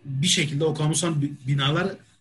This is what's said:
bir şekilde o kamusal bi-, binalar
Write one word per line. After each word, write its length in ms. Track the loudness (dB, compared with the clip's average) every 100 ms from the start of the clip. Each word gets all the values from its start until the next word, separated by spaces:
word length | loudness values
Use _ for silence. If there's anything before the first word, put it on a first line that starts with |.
bir 220 | -8 -2 0
şekilde 380 | 2 0 0
o 100 | 0
kamusal 480 | 2 0 2 0 0
bi-, 100 | -2 -4 -2
binalar 500 | 0 2 0 0 -4 -16 _